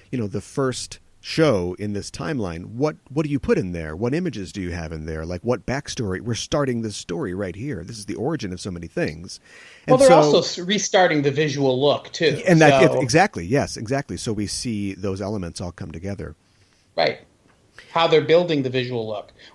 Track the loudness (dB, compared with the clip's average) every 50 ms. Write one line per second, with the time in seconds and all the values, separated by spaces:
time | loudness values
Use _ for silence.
0 | _ -8 -6 -4 -4 -4 -6 -8 -8 -6 -4 -2 -2 -2 -2 -6 -8 -12 -14 -18
1 | _ _ _ _ -12 -4 0 2 4 4 4 2 0 -2 -4 -6 -6 -6 -6 -6
2 | -8 -10 -10 -8 -6 -6 -4 -4 -4 -6 -6 -8 -12 -10 -6 -4 -4 -4 -4 -6
3 | _ -8 -4 -4 -2 -2 -2 -2 0 0 0 0 0 -4 -4 -6 -6 -6 -6 -4
4 | -2 -2 -2 -2 -4 -4 -6 -8 -10 -10 -8 -6 -6 -6 -6 -6 -8 -8 -8 -8
5 | -8 -8 -8 -8 -6 -8 -8 -6 -2 -2 -4 -2 -4 -6 -6 -6 -8 -8 -8 -6
6 | -4 -4 -4 -4 -4 -6 -6 -6 -4 -4 -2 -2 0 0 -2 -2 -4 -6 -8 -10
7 | -10 -8 -6 -6 -6 -6 -4 -4 -6 -6 -6 -8 -8 -8 -8 -8 -10 -12 -14 -12
8 | -10 -10 -8 -6 -4 -4 -4 -4 -6 -8 -8 -8 -8 -8 -8 -10 -10 -8 -6 -4
9 | -4 -4 -6 -10 -14 -16 -18 -20 _ _ -20 -20 -20 -20 -20 -4 2 4 6 8
10 | 8 8 10 8 8 8 6 4 2 0 -6 -6 -2 -2 -2 -2 0 2 4 4
11 | 6 6 4 2 2 2 2 2 0 0 0 0 2 2 2 4 4 2 2 2
12 | -2 -8 -4 0 2 2 2 2 4 6 6 8 8 8 8 8 6 6 4 2
13 | 0 2 4 4 4 2 0 -4 -2 0 2 2 0 0 -4 -6 -4 -4 -4 -4
14 | -4 -6 -8 -6 -4 -4 -4 -4 -4 -4 -6 -6 -6 -4 -4 -4 -4 -6 -6 -6
15 | -4 -4 -4 -4 -4 -6 -4 -6 -6 -8 -8 -10 -10 -10 -10 -12 -12 -12 -12 -10
16 | -8 -8 -8 -8 -10 -12 -14 _ _ _ _ _ _ _ _ _ _ _ -2 0
17 | 0 0 -2 -4 -12 _ _ _ _ _ _ _ _ _ _ -20 -10 -4 0 2
18 | 4 6 4 4 6 6 6 6 4 4 0 0 0 0 -2 -2 -2 -2 -4 -6
19 | -6 -6 -6 -8 -10 -14 _ _ -20 -6